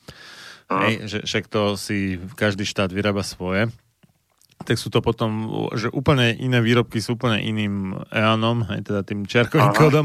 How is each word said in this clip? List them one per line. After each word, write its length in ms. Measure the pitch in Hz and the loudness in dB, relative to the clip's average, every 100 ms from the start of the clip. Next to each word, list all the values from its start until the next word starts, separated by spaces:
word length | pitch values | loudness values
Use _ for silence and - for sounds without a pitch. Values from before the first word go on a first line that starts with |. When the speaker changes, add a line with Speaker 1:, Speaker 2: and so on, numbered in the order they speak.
| - - - - - - - | -12 -20 -20 -20 -20 -16 -4
Speaker 1:
Hm. 140 | 95 | 0
Speaker 2:
Hej, 120 | 101 110 107 | 0 -2 -4
že 120 | 104 | -8
však 220 | - 110 - | -4 -4 -2
to 320 | 110 104 98 | 0 0 -2
si 400 | - 104 98 87 92 | -4 -2 -2 -4 -8
každý 320 | - 107 98 101 | -2 0 0 -4
štát 240 | - 95 | -2 -2
vyrába 320 | 92 104 98 | 0 0 0
svoje. 480 | 92 - 90 95 117 - _ _ _ _ _ _ _ - | -4 -6 -2 0 -2 -4 _ _ _ _ _ _ _ -12
Tak 160 | - | -4
sú 160 | 117 107 | -2 0
to 80 | 117 | 0
potom, 500 | 117 113 113 107 110 107 107 | 0 -2 -2 -2 -4 -4 -4
že 140 | 113 113 | -4 -4
úplne 460 | - 131 139 117 | -2 2 4 2
iné 240 | 110 127 123 | 0 0 2
výrobky 400 | 113 120 117 113 | 4 2 2 -2
s 100 | 98 | -4
úplne 320 | 117 127 104 | -2 0 0
iným 540 | 101 107 104 101 95 95 - | -2 -2 -2 -2 -4 -8 -6
eanom, 560 | 110 107 110 113 117 101 | 0 2 2 2 0 -2
hej, 160 | 104 | -4
teda 160 | 104 101 | -4 -4
tým 220 | 95 104 | -2 -6
čiarkovým 460 | 101 123 113 156 101 | 0 2 4 4 4
Speaker 1:
Aha. 80 | 104 | 6
Speaker 2:
kódom 260 | 151 147 | 6 6